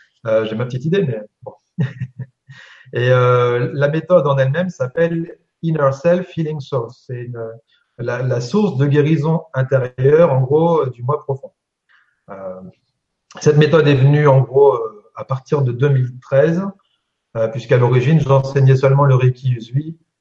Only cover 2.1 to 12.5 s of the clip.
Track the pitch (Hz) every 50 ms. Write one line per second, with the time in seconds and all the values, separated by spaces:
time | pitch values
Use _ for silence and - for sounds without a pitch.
2.1 | _ - - - _ _ _ - - - - - - _ _ 127 - 120 123 127
3.1 | 127 123 123 123 123 123 123 123 120 123 120 - 147 139 143 143 160 160 156 -
4.1 | 180 175 143 147 139 135 131 131 143 170 185 185 - - 127 123 - 165 170 170
5.1 | 170 165 165 165 - _ _ _ _ - - 165 160 151 139 135 131 - - 170
6.1 | 180 185 180 - - 165 160 151 156 143 131 - 143 123 113 117 - _ _ -
7.1 | 123 120 120 123 120 117 113 113 113 117 _ _ _ _ _ _ _ - 120 120
8.1 | 120 120 131 127 127 120 131 - - 214 214 175 127 127 139 143 139 147 143 156
9.1 | 165 147 143 160 160 170 - - - 131 131 - 135 127 123 127 - - 127 143
10.1 | 151 160 175 160 131 131 131 123 147 156 165 170 165 151 135 123 - 120 120 131
11.1 | 151 151 - - 135 - - - _ _ _ _ _ _ _ _ _ _ _ _
12.1 | _ _ _ - 98 98 95 92